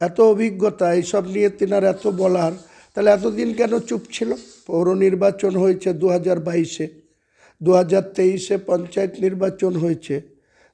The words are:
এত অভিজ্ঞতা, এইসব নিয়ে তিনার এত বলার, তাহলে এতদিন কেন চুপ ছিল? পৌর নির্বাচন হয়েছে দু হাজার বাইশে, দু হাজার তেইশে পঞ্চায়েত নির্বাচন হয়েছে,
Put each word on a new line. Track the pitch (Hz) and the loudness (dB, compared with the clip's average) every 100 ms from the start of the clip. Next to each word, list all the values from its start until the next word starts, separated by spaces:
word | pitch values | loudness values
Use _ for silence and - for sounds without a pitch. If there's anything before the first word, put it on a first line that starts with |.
এত | 175 175 | -2 4
অভিজ্ঞতা, | 220 208 226 190 208 202 175 | 4 4 0 0 -2 0 0
এইসব | 175 175 208 185 | 0 0 -2 -2
নিয়ে | 196 202 | 0 0
তিনার | 196 196 202 | 0 -2 2
এত | 190 190 214 | 0 0 -2
বলার, | 180 190 180 165 185 - - _ | 0 0 2 -2 -4 -14 -20 _
তাহলে | - 208 | 0 4
এতদিন | 208 220 208 233 | 4 2 -2 -4
কেন | 220 226 233 | -2 -2 -2
চুপ | - 214 - | -4 -8 -8
ছিল? | - 226 254 - - - | -8 -6 -6 -10 -20 -6
পৌর | 165 180 | -2 0
নির্বাচন | 190 190 190 196 196 196 180 | 2 2 2 0 0 -2 2
হয়েছে | 190 185 190 | 2 2 -2
দু | 160 185 | 0 0
হাজার | 180 175 175 | 0 0 -2
বাইশে, | 160 170 165 - 156 - _ _ _ _ _ - | -2 -2 -2 -6 -10 -12 _ _ _ _ _ -4
দু | 165 | 4
হাজার | 185 170 190 | 4 4 0
তেইশে | 190 - 185 190 - 196 190 | 0 0 0 0 -2 -4 -2
পঞ্চায়েত | 180 175 196 190 - | -4 -2 -4 -4 -2
নির্বাচন | 190 185 190 190 185 175 | -4 -2 -4 -2 -2 -2
হয়েছে, | 170 160 - 143 - _ _ _ _ | -2 -4 -6 -8 -10 _ _ _ _